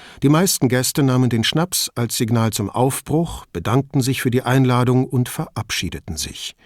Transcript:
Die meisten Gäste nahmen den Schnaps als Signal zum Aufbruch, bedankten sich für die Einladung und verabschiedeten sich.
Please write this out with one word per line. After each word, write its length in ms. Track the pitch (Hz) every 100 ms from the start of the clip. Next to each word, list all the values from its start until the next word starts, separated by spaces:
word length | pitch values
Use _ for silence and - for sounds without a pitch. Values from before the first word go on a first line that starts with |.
| - -
Die 60 | 139
meisten 400 | 156 190 - 131
Gäste 340 | 127 127 -
nahmen 280 | 139 127 123
den 160 | 117 110
Schnaps 440 | 156 175 - - -
als 220 | 117 -
Signal 340 | 117 117 113
zum 180 | 110 101
Aufbruch, 760 | 107 135 135 - 151 165 - -
bedankten 480 | 87 92 127 139 143
sich 200 | 127 131
für 100 | 127
die 120 | 120
Einladung 640 | 123 131 127 123 123 127 131
und 220 | 127 123
verabschiedeten 880 | - 156 - - - 87 73 - 78
sich. 400 | - - - -